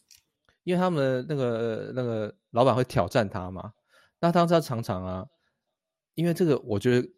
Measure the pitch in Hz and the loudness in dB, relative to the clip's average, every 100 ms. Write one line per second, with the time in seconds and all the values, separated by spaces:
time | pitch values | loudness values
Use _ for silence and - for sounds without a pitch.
0 | - _ _ _ _ _ - 180 180 160 | -20 _ _ _ _ _ -2 0 2 2
1 | 135 127 139 147 123 113 117 107 104 123 | 0 -2 -4 -2 -2 -2 -2 -4 -6 -6
2 | 123 113 107 - _ 117 131 117 123 - | -4 -4 -6 -10 _ 2 4 4 0 0
3 | 87 131 101 92 90 92 101 - _ _ | 0 0 0 -4 -10 -10 -14 -18 _ _
4 | _ _ 170 175 170 170 151 117 110 92 | _ _ 2 2 4 2 2 -4 -4 -6
5 | 92 92 - _ _ _ _ _ _ _ | -6 -8 -10 _ _ _ _ _ _ _
6 | _ - 170 160 175 131 123 101 123 123 | _ -2 -2 2 2 2 0 0 2 2
7 | 123 | 0